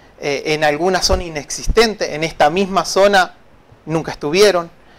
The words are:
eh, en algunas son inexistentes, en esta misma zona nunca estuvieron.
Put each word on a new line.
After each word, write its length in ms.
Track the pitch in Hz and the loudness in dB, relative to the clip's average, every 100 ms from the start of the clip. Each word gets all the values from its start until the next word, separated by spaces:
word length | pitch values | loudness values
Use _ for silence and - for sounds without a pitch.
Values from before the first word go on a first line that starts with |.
| _ - | _ -10
eh, 220 | 151 139 156 | -6 -4 -2
en 180 | 156 | 0
algunas 400 | 151 147 185 180 - | 0 0 0 0 0
son 160 | 185 | -2
inexistentes, 880 | 175 156 139 - - 220 226 202 170 | -2 -10 -10 -8 -2 2 2 0 -6
en 140 | 151 | -4
esta 260 | 160 - 147 | -6 0 0
misma 340 | 180 190 190 | 2 -2 -2
zona 500 | 156 190 202 202 175 - _ _ _ _ 156 | -2 2 4 4 0 -6 _ _ _ _ -6
nunca 260 | 160 147 | -6 -6
estuvieron. 580 | - 147 180 208 180 170 - _ | -8 -4 2 4 2 -4 -16 _